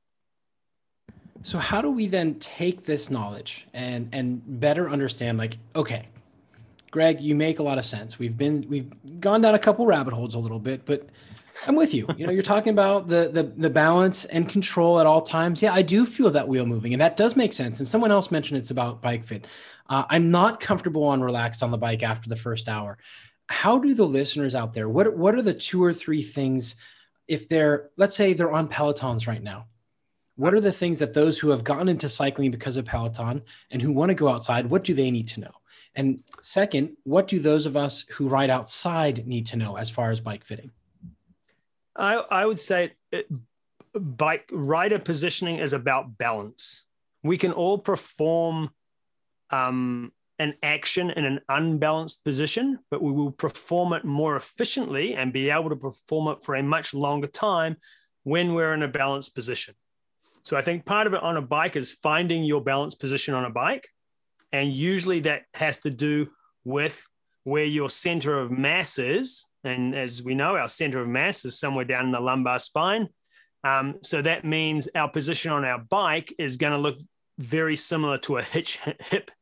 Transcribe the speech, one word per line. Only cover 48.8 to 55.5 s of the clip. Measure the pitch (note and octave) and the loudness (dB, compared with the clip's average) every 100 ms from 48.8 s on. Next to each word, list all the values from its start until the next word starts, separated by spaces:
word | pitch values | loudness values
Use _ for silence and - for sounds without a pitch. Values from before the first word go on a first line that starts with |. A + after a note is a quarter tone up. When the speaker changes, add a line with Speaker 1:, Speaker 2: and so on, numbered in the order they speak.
| _ _ _ _ _ _ _ | _ _ _ _ _ _ _
Speaker 2:
um, | C3+ B2+ B2+ B2 A#2+ A#2+ _ _ - | -2 0 0 -2 -4 -8 _ _ -6
an | D3+ D3 | -4 -4
action | D3 D3+ - F3+ F3+ | -4 -2 -2 -2 -2
in | D#3+ C#3+ | -2 -2
an | C#3 - | -2 -2
unbalanced | C#3 E3 D#3 D3+ D#3 D#3+ - | 0 0 2 0 0 -4 -8
position, | D3+ C3 - A3 C4+ C4 _ | -4 -2 -2 0 -2 -4 _
but | C#3+ | -4
we | D3 | -2
will | C#3 C#3+ | 0 -2
perform | C3+ D3+ - - F3 F3+ | -2 -6 -6 -4 -2 0
it | E3 D3 | -2 -2
more | C#3+ D#3 C#3+ | -2 0 -2
efficiently | - - A#3 C#4 B3 C#3 G3 | -6 -6 -4 -4 -4 -2 -4
and | G3+ B2+ | -2 -4
be | B2+ | -2
able | C#3 | 0